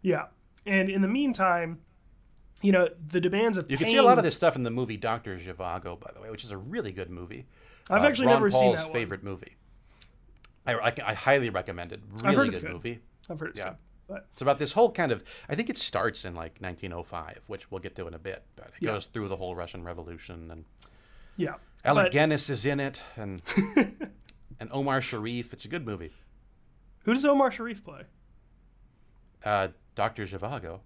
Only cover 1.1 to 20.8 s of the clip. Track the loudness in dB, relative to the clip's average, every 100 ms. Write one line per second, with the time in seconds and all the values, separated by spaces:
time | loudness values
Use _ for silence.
1.1 | 2 0 2 2 2 -2 -8 -16 _ _
2.1 | -20 _ -20 -20 0 4 6 4 0 -4
3.1 | 0 2 2 2 0 -2 0 4 8 10
4.1 | 8 6 4 2 4 -2 -2 -4 -2 -2
5.1 | -2 -6 -10 -10 -8 -6 -6 -8 -12 -14
6.1 | -16 -14 -14 -10 -12 -8 -6 -6 -8 -10
7.1 | -10 -12 -14 -16 _ -20 -20 0 4 4
8.1 | 6 6 6 6 6 6 4 -2 -4 -4
9.1 | -6 -8 -10 -12 _ _ -20 _ _ -20
10.1 | _ _ -20 -20 _ -4 0 0 -2 -4
11.1 | 0 4 4 4 -4 -6 -10 -10 -12 -14
12.1 | -2 2 4 4 0 -8 -8 -10 -10 -16
13.1 | _ -14 -10 -10 -8 -10 -12 _ -20 -16
14.1 | -16 -16 -2 0 2 0 4 2 4 -2
15.1 | -2 -6 -20 -6 -4 -4 -4 -4 -2 -2
16.1 | -4 -10 -10 -12 -10 -12 -10 -10 -10 -10
17.1 | -12 -12 -16 -14 -14 -12 -12 -12 -12 -12
18.1 | -10 -12 -12 -16 -20 -20 -6 -4 -4 -6
19.1 | -8 -6 -6 -6 -8 -10 -10 -10 -12 -12
20.1 | -14 -14 -16 -14 -16 -18 _